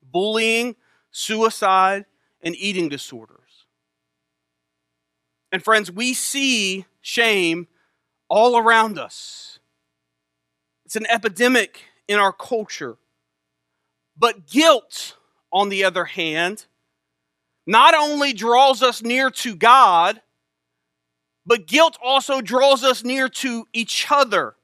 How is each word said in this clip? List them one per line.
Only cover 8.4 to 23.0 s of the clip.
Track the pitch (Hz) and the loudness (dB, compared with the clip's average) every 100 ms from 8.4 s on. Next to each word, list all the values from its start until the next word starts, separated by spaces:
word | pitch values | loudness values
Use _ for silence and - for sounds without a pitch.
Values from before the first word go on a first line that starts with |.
| 240 240 | 4 4
around | 226 226 220 185 | 2 2 0 -4
us. | 113 - - - - - _ _ _ _ _ _ _ _ _ _ _ _ _ | -14 -16 -20 -20 -20 -20 _ _ _ _ _ _ _ _ _ _ _ _ _
It's | 220 | -10
an | 220 | -2
epidemic | 226 208 170 247 254 196 - - _ - | -2 -2 0 2 2 -2 -8 -20 _ -4
in | 208 | 0
our | 196 | 0
culture. | 185 - 226 214 - 135 117 _ _ _ _ _ _ _ _ _ _ _ _ | -2 -8 -8 -8 -12 -14 -16 _ _ _ _ _ _ _ _ _ _ _ _
But | 233 214 147 | -2 -2 _
guilt, | 233 320 294 _ - - - _ _ _ | 2 4 4 _ -16 -16 -18 _ _ _
on | 185 202 | -2 -2
the | 196 | 0
other | 196 180 175 | -2 -2 -6
hand, | - 160 156 175 214 - _ _ _ _ _ _ _ _ _ - | -6 -6 -4 -4 -6 -18 _ _ _ _ _ _ _ _ _ 0
not | 220 294 | 4 6
only | 320 302 294 285 | 4 0 -2 -4
draws | 220 226 240 277 247 | -2 0 4 4 4
us | 254 233 | -2 -2
near | 233 247 269 | -4 -2 -2
to | - 247 180 | -4 -10 0
God, | 220 262 233 185 180 220 _ _ _ _ _ _ _ _ _ _ _ _ - | 6 6 6 4 2 -2 _ _ _ _ _ _ _ _ _ _ _ _ -4
but | 233 165 | -2 0
guilt | 269 330 - | 2 2 2
also | 240 269 - 269 | -2 -2 0 -4
draws | 208 254 277 269 | -2 2 4 4
us | 262 254 | 2 0